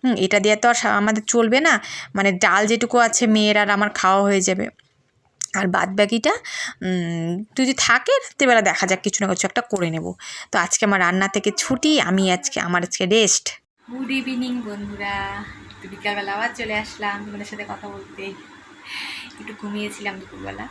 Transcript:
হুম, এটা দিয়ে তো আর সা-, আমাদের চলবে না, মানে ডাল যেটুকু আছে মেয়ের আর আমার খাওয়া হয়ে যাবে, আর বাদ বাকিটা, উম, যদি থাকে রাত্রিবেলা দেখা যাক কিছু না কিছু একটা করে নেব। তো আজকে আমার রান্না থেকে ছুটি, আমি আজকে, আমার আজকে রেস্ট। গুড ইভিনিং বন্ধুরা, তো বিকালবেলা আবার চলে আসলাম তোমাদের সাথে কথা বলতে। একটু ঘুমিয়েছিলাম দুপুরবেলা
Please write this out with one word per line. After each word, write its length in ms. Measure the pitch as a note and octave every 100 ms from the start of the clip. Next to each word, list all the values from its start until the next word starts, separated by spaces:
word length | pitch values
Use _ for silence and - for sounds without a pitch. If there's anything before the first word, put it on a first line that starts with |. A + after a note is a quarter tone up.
হুম, 140 | B3+ G#3+ F#3
এটা 120 | G#3
দিয়ে 120 | G#3 G#3+
তো 40 | A#3+
আর 60 | A#3
সা-, 140 | A3 G#3
আমাদের 220 | G#3 G#3+ G#3+
চলবে 260 | A#3 A3+ B3+ D#4+
না, 60 | A3 - - - G3
মানে 120 | G3 F#3
ডাল 180 | G#3 F#3 G#3+
যেটুকু 240 | A#3 A#3 A#3+ A3+
আছে 160 | - A#3 G#3+
মেয়ের 220 | G#3 G#3
আর 60 | G3+ G3+
আমার 120 | G#3 -
খাওয়া 220 | F#3 F#3+ G3+
হয়ে 140 | G3 F#3+
যাবে, 160 | F#3 G#3+ _ _ _ _ _ _ _ - F#3+
আর 60 | F#3+ F3
বাদ 140 | F3+ G3
বাকিটা, 340 | G#3 A#3 C#4+ A#4 - - - - F#3
উম, 440 | F3+ E3+ E3+ E3 F3 G#3+ -
যদি 160 | C4 C4 -
থাকে 280 | A#3 - C5+
রাত্রিবেলা 380 | - - C4+ A#3 G3
দেখা 160 | E3 F#3
যাক 80 | F#3+ -
কিছু 140 | -
না 40 | G3
কিছু 140 | F3+ F#3+
একটা 120 | - -
করে 180 | G3+ E3+ D#3+
নেব। 100 | E3+ F3+ - - -
তো 40 | G#3 F3
আজকে 180 | - G#3
আমার 120 | G3 F3
রান্না 220 | F#3 G3 G3+
থেকে 140 | G#3 G#3
ছুটি, 300 | - C4 D4+ D4+ E3+
আমি 140 | F#3+ F#3+ F3+
আজকে, 220 | - - F3
আমার 140 | F3 F3+
আজকে 160 | - F#3 A3
রেস্ট। 300 | G#3 - - - _ _ -
গুড 180 | B3 C4 C4+
ইভিনিং 340 | B3 B3 B3+ B3 G#3+
বন্ধুরা, 480 | G3+ G3+ G3+ G3+ G3+ G3 G3+ G#3 - - -
তো 60 | F#3+
বিকালবেলা 380 | G3+ G#3 G#3 G3 G3+
আবার 140 | A#3 A#3+
চলে 160 | A3 G#3+
আসলাম 320 | G#3+ - G#3 G3+ G#3
তোমাদের 220 | G#3 G#3
সাথে 120 | G#3+ G#3
কথা 160 | G3+ G3+ G3
বলতে। 280 | G3 - G3 F#3+ - - - - - - - - - -
একটু 140 | G#3+ G#3+
ঘুমিয়েছিলাম 520 | G#3 G#3 G#3 - G3+ F#3+
দুপুরবেলা 440 | F#3+ F#3+ G3 G3 C#3+